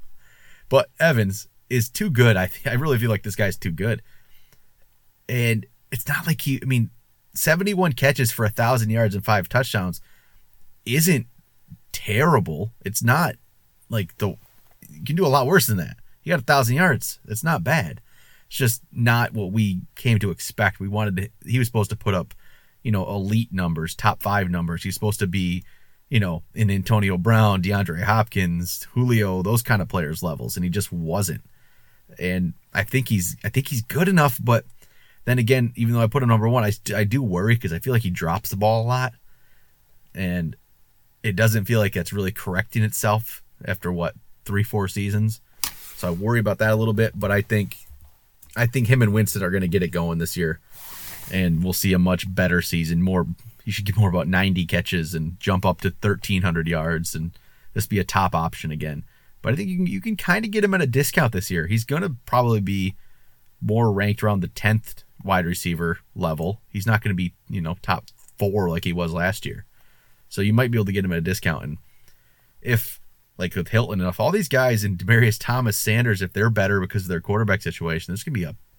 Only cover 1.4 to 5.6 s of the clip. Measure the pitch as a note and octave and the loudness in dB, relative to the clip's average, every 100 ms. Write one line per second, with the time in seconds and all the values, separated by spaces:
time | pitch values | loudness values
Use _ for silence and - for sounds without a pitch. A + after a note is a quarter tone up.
1.4 | - _ - B2 A2+ - G#3+ B2+ A#2+ G2 | -10 _ -4 -2 0 -2 0 6 6 6
2.4 | F#2 - - A#2+ D#3 B2 A#2 G#2 G#2 F#2 | 2 -4 -4 -2 0 0 0 -2 -2 -2
3.4 | G2+ - G2 D#2 G#2+ A2+ - - - - | -2 -2 -4 -2 -2 -4 -8 -20 -20 -20
4.4 | - _ - _ _ _ _ _ - B2 | -20 _ -20 _ _ _ _ _ -6 0
5.4 | A#2 A2 | 2 0